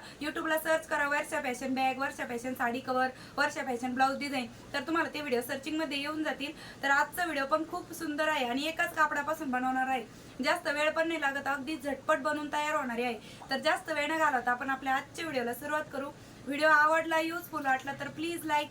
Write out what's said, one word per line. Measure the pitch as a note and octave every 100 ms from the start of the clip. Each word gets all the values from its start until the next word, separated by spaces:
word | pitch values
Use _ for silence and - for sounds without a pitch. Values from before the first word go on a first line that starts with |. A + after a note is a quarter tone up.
| - -
YouTube-ला | D4 E4 D#4+ D#4+
सर्च | D#4+ D#4+ D#4+
करा | D4+ C#4+
वर्षा | D4 D4+ D4+
फॅशन | B3+ A#3+ C4+
बॅग, | C4 C4 B3+
वर्षा | C#4 D4 C4
फॅशन | A#3+ B3+
साडी | B3+ A#3+ B3
कव्हर, | B3+ B3+ B3+ - - -
वर्षा | D4 D4
फॅशन | B3+ A#3+ B3+
ब्लाऊज | B3+ C4 C4+
डिझाईन, | C#4+ C4+ A#3 - -
तर | C#4+
तुम्हाला | C#4+ E4 D#4+
ते | D4
व्हिडिओ | D4 A#3+
सर्चिंगमध्ये | B3 C#4 D#4+ D#4 D#4+ C#4
येऊन | C#4+ D#4
जातील. | D4+ B3+ C#4 D#4+ - -
तर | C4+
आजचा | C#4 D4 -
व्हिडिओ | F4 C#4+ C4+
पण | D#4 D#4+
खूप | F4 F4
सुंदर | D#4+ E4 D4 D#4
आहे | D4+ A#3+
आणि | B3+ D#4
एकाच | D#4+ E4+ D#4+
कापडापासून | D4+ D4 C#4+ D#4+ D4
बनवणार | B3 C4 C4 C4
आहे, | C4 A3 - - -
जास्त | C4 E4+ D#4
वेळ | D4 D4+
पण | D#4 E4
नाही | E4
लागत, | C#4 C4+ C#4
अगदी | C#4 C4 D#4
झटपट | C#4 C4+ - D#4
बनवून | D4+ D4+ D4
तयार | D4 D4+ D#4
होणारी | C4 A#3
आहे. | B3 A3 - - -
तर | -
जास्त | D#4 F#4 -
वेळ | D4+ D4
न | D#4+
घालवता | D4+ B3+ A#3+
आपण | B3 C4+
आपल्या | C4 C4+
आजच्या | C4 C#4 - E4
व्हिडिओला | C4+ A#3
सुरुवात | A#3+ C#4+ D4+ D4+
करू. | C4 C#4 - - - -
व्हिडिओ | C#4+ D#4
आवडला, | D4+ D4+ D#4+ D#4+ D#4+
युजफुल | D#4+ E4+ F4 D4+ C#4
वाटला | C4 C4+ C4+
तर | C#4
प्लीज | C#4+ E4 E4+ D#4
लाईक | D4 D4